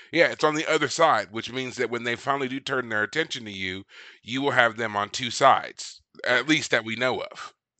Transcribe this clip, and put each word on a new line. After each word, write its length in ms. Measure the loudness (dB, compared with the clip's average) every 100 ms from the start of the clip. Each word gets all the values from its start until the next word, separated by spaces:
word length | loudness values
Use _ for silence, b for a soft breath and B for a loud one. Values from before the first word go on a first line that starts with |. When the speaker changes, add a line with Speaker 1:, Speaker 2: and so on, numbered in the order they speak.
| B
Speaker 1:
Yeah, 180 | 2 2
it's 120 | 4 0
on 100 | 0
the 120 | 0
other 220 | 0 0
side, 420 | 2 4 4 0
which 200 | -6 -6
means 260 | -6 -6 -4
that 120 | -4
when 120 | -2 -4
they 100 | -4
finally 320 | -2 -2 -2
do 100 | -6
turn 280 | -4 -4 -2
their 140 | -2
attention 420 | 0 -2 -4 -6 -8
to 60 |
you, 340 | -6 -4 -6 -10 B B B
you 180 | -8 -2
will 100 | 2
have 260 | 4 4 2
them 180 | -2 -2
on 120 | -2
two 200 | -4 -6
sides, 680 | 4 6 6 2 -10 -16 -18 _ -6 0
Speaker 2:
Right. 120 | 2
Speaker 1:
at 80 | 4
least 220 | 2 2
that 140 | -2 -2
we 100 | -2
know 240 | -2 -2
of. 320 | -6 -10 -16 -18 _